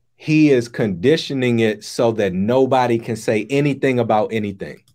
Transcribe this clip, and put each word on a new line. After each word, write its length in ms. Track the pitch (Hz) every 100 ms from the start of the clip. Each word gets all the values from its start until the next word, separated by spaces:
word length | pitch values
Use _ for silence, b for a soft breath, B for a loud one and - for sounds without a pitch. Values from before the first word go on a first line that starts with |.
| _ _
he 340 | - 156 151
is 180 | 127 120
conditioning 920 | - 110 85 120 160 - 139 123 117
it 240 | 110 107
so 280 | - - 117
that 200 | 110 98
nobody 640 | 90 104 131 131 131 123 117
can 180 | 120 110
say 300 | - 110 104
anything 500 | 139 147 135 139 123
about 340 | 113 107 104
anything, 480 | 113 104 98 92 - _